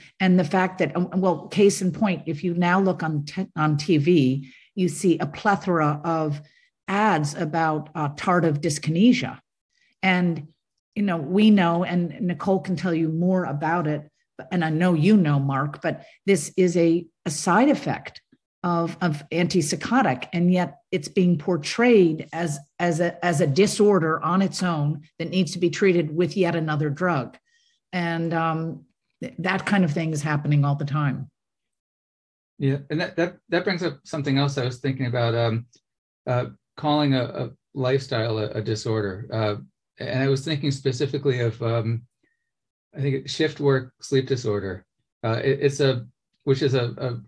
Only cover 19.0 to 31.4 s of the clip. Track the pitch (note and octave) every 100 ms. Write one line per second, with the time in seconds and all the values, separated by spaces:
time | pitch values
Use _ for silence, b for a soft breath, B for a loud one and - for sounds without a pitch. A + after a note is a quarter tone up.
19 | F3+ D3+ - E3 F3 F#3 D3+ - - B3
20 | G3+ B2+ - F3 F3 F3+ F3 - _ F#3
21 | D3 - F3+ E3+ - F3 D3 - A#3+ A3+
22 | F3 D#3+ - D#3+ E3+ D3 - - F3 D#3+
23 | E3+ - F3+ D3+ D#3+ C3+ G3 - G#3 G3
24 | D#3+ D#3+ D#3+ F3+ G3 - F3+ D#3+ D3 D3
25 | b b E3 F3+ F3 F3+ E3+ - G3 F3
26 | D#3 D#3 F3+ G3+ E3+ E3+ D#3+ D3+ D3+ C#3+
27 | F3+ D#3 A#2 - _ _ _ _ _ F#3
28 | E3+ E3 E3 E3 E3 D#3+ E3 D#3 - _
29 | _ - - - F3+ F#3+ - G3+ E3+ D3
30 | D#3+ D3+ D3+ D3 D3 D3 C#3+ C#3+ C#3+ D3
31 | C#3+ C3+ - _